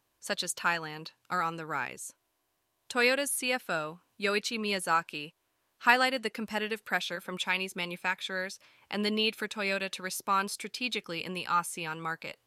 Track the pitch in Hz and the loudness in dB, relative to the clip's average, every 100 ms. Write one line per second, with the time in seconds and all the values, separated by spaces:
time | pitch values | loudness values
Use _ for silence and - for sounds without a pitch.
0 | _ _ - 202 180 - 175 170 156 156 | _ _ -4 -2 -2 0 2 2 -2 -8
1 | 160 - - 180 165 165 156 143 127 127 | -12 -18 -2 0 0 -2 -4 -2 -2 -6
2 | - - _ _ _ _ _ _ _ 247 | -12 -14 _ _ _ _ _ _ _ 4
3 | 240 269 285 - 254 254 - 165 151 175 | 4 4 0 0 0 -2 0 -2 -2 -8
4 | _ - 202 208 - 233 208 196 175 165 | _ 0 2 2 0 -2 0 0 4 4
5 | 165 151 151 - _ _ _ _ 240 247 | 2 -8 -10 -14 _ _ _ _ 6 8
6 | 262 262 220 - 214 214 208 220 - 180 | 6 2 -2 -4 -4 -2 -2 -4 -2 -2
7 | - 175 - 185 202 185 190 185 175 175 | 0 -6 -6 -4 0 0 0 -4 -6 -2
8 | 185 190 - 185 185 - - _ _ 202 | -2 -2 -4 -4 -4 -8 -16 _ _ 0
9 | 208 214 220 - 214 220 196 196 190 - | 2 4 2 0 -6 -2 0 0 -2 -4
10 | 185 - - 196 202 - 208 - 247 208 | -6 -4 2 2 2 -4 -8 -4 -2 -2
11 | - 165 - 180 - 175 165 - 160 160 | -4 -6 -4 -4 0 0 0 -6 -6 -4
12 | 165 160 151 - | -4 -6 -8 -12